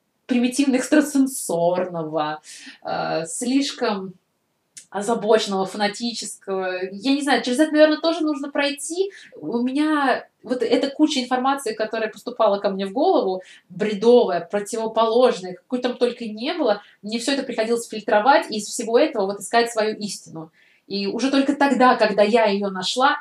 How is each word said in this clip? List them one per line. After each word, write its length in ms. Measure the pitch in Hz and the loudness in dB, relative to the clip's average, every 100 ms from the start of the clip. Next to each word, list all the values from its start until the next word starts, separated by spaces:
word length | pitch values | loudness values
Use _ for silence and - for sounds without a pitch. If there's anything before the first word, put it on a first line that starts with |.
| _ _ - | _ _ -2
примитивно 500 | 240 247 247 277 254 | 0 2 0 2 0
экстрасенсорного, 1700 | - 302 294 277 262 - - 170 170 180 180 170 156 156 151 156 - - - - | 2 2 4 2 0 -2 -4 0 2 0 -2 -6 -4 -4 -4 -6 -12 -20 -20 -14
э, 420 | - 170 160 160 165 | -8 -4 -2 -4 -4
слишком 880 | - 240 269 277 - 233 202 190 - _ _ _ _ _ - - | -6 -2 0 0 -2 -2 -2 -6 -14 _ _ _ _ _ -20 -12
озабоченного, 760 | 196 208 226 208 220 214 190 190 | -6 -2 0 4 4 4 -2 -2
фанатического. 1160 | 208 202 202 233 220 196 - - 190 185 185 185 | -2 -2 -2 -6 -6 -10 -12 -8 -4 -4 -4 -8
Я 200 | 196 240 | -4 0
не 80 | 285 | 0
знаю, 200 | 285 240 | 2 0
через 160 | 240 247 | 2 0
это, 120 | 311 | 2
наверное, 260 | 302 311 302 | 6 6 4
тоже 240 | 330 330 | 0 0
нужно 260 | 302 285 285 | -2 -4 -4
пройти. 600 | 294 285 285 - 339 392 - - - | -2 -2 -4 -6 -4 -4 -6 -20 -14
У 220 | 151 233 | -6 -4
меня 640 | 247 262 302 302 269 226 - _ | -2 0 0 2 0 0 -4 _
вот 200 | - 254 | -6 -4
эта 260 | - 269 269 | 2 2 0
куча 300 | - 302 269 | 0 0 2
информации, 520 | 240 254 254 277 - | 0 0 0 -2 -4
которая 340 | 226 220 226 220 | -4 -4 -4 -6
поступала 480 | - - 233 220 202 | -6 -10 0 2 2
ко 120 | 202 | 0
мне 160 | 190 196 | -2 -4
в 60 | |
голову, 500 | 196 349 320 202 185 - - _ | 0 2 4 2 -2 -8 -20 _
бредовая, 720 | 175 208 208 233 247 202 175 | -6 -4 0 6 6 6 0
противоположная, 1120 | - 208 202 226 220 220 226 226 254 190 185 | -4 -6 -4 -6 -4 0 2 4 4 2 -6
какой 260 | 180 _ 247 | -12 _ -4
там 160 | 247 240 | -4 0
только 280 | 247 233 233 | -2 -2 -8
не 280 | 214 254 | -8 -6
было, 280 | 349 262 202 - _ | -2 0 -2 -4 _
мне 160 | 202 226 | -8 -4
всё 140 | 262 | -2
это 100 | 277 | -2
приходилось 460 | 277 233 220 233 - | -2 -4 -2 -2 -4
фильтровать, 580 | 214 214 214 220 302 320 | -10 0 2 4 4 2
и 60 | 214 | -6
из 80 | 202 | -6
всего 320 | - 226 233 | -6 0 2
этого 280 | 311 247 190 | 2 0 -4
вот 140 | 202 | -4
искать 300 | - 233 233 | -2 0 2
свою 240 | 220 214 214 | 0 -2 -4
истину. 520 | 208 - - 160 160 _ _ _ - | -8 -10 -14 -16 -16 _ _ _ -10
И 200 | 196 196 | -6 -4
уже 220 | 220 262 | -2 0
только 240 | 277 269 285 | 2 2 2
тогда, 400 | 277 254 254 254 | 2 4 4 6
когда 260 | 214 202 | 2 4
я 220 | 208 233 | 4 4
её 260 | 214 196 202 | 4 0 -2
нашла, 480 | 190 185 247 269 - | -6 -4 0 2 0